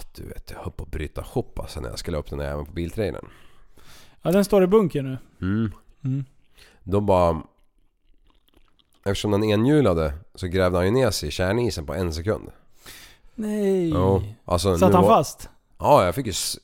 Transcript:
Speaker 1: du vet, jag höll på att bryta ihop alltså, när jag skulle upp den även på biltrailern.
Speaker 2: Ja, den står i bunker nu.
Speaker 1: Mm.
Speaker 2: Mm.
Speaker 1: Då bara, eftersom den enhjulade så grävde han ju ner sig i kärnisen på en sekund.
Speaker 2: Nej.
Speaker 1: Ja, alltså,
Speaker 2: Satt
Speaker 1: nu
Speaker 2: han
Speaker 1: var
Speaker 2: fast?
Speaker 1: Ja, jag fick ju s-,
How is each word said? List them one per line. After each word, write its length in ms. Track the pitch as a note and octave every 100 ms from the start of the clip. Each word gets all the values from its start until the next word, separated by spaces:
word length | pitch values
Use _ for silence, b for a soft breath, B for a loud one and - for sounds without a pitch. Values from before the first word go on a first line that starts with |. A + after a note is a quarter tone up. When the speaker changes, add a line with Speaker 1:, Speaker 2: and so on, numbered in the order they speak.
| -
Speaker 1:
du 80 | -
vet, 280 | - - -
jag 80 | -
höll 140 | F2
på 120 | -
att 60 | -
bryta 300 | D#2+ D2+ -
ihop 380 | - - - -
alltså, 220 | - -
när 80 | B1
jag 100 | -
skulle 180 | - D#2
upp 120 | -
den 100 | C#2+
även 240 | C#2+ D2 D2
på 60 |
biltrailern. 540 | E2+ E2+ - G2 A1 - b b b b b b b b b
Speaker 2:
Ja, 100 | D#3
den 120 | F#3+
står 180 | G3 G3+
i 40 | F3+
bunker 360 | A3 F3+ D3
nu. 160 | C3 C3 - -
Speaker 1:
Mm. 320 | F#2 G#2+ A2 F#2 _ -
Speaker 2:
Mm. 200 | C3 C3+ C3+ _ _ b b b
Speaker 1:
Då 180 | F#2+ G2
bara, 420 | G#2 F#2 F2 D#2+ - _ _ _ _ _ _ _ _ _ _ _ _ _ _ _
eftersom 260 | G2 G2 G#2+
den 140 | G2+
enhjulade 680 | G#2+ G#2 B2 D3+ A2+ E2 D#2 D2 -
så 120 | - F#2
grävde 320 | F#2 F#2 F2+
han 60 | F#2
ju 40 |
ner 180 | B2+ A#2+
sig 180 | - D2+
i 40 |
kärnisen 540 | - F#2 A2+ A#2+ E2+ C#2+
på 80 |
en 200 | D#2+ F2
sekund. 360 | D#2+ F2 D#2+ G1+ - _ - B B B B -
Speaker 2:
Nej. 560 | - G#3+ G#3+ G3+ F#3+ E3+
Speaker 1:
Ja, 320 | D#3 F#2 F#2+ G2+ -
alltså, 340 | - F2 F#2+ E2+
Speaker 2:
Satt 100 | F#3+
Speaker 1:
nu 60 | F#3+
Speaker 2:
han 80 |
Speaker 1:
var 120 | G3 G#3
Speaker 2:
fast? 320 | C#3 - - _ _ -
Speaker 1:
Ja, 260 | G#2 C#3+
jag 100 | F2+
fick 120 | G#2+ A2
ju 40 |
s-, 280 | F2 - -